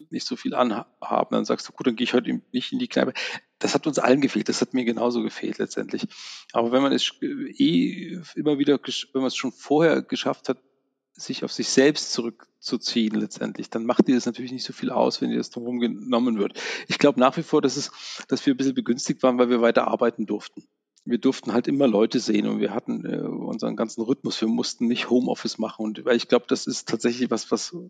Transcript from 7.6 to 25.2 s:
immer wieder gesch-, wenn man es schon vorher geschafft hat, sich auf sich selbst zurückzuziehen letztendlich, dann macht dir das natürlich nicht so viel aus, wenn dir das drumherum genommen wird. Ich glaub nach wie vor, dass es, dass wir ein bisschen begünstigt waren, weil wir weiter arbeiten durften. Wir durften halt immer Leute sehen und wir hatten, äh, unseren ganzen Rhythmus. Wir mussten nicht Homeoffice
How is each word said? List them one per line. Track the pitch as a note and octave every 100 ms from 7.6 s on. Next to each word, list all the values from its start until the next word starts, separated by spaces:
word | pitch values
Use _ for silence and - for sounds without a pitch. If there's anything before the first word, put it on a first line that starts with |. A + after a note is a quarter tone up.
| C#3+ E3 C#4 E3 D#3+ F3+ D#3+ -
immer | D3+ C#3
wieder | C#3+ C#3
gesch-, | - A#2+ -
wenn | C3+
man | C3
es | -
schon | C3
vorher | - - D3 E3 C#3
geschafft | - B2+ C3 C#3 -
hat, | B2+ _ _ _ _ _ -
sich | - -
auf | -
sich | - A#2
selbst | - C3+ D3+ -
zurückzuziehen | - A#2 - _ _ - A#2+ - A#2+ G#2+ G#2
letztendlich, | G#2 - A2 - -
dann | A2+ A2+
macht | A#2+ -
dir | B2+
das | B2
natürlich | A2+ B2+
nicht | B2+
so | -
viel | - B2+
aus, | A#2+ B2 -
wenn | B2
dir | A#2
das | A#2
drumherum | B2 A#2+ A#2+
genommen | A#2 G2 A2+ A#2+ B2 A2
wird. | G2+ - - - -
Ich | -
glaub | C#3+ B2
nach | B2+ -
wie |
vor, | D#3 D3+
dass | C#3+ B2
es, | - - - - -
dass | C3 -
wir |
ein | B2+
bisschen | C3+
begünstigt | B2+ G#2+ B2 - C#3
waren, | C3 B2
weil | B2
wir | B2
weiter | A#2 A#2+ A#2+
arbeiten | G#2+ A#2 - G#2+
durften. | G#2 - - - _ _ _ -
Wir | A#2+
durften | C3 - -
halt | A2+ B2
immer | C#3 C#3
Leute | G#2 A2+ B2+
sehen | A2 G#2 G#2+
und | G#2+
wir | G#2+
hatten, | G2 - A#2 -
äh, | -
unseren | - - - - A#2 A2+
ganzen | A2+ -
Rhythmus. | A2+ C3+ - -
Wir | A2
mussten | A#2+ - - A#2
nicht | A#2+ -
Homeoffice | B2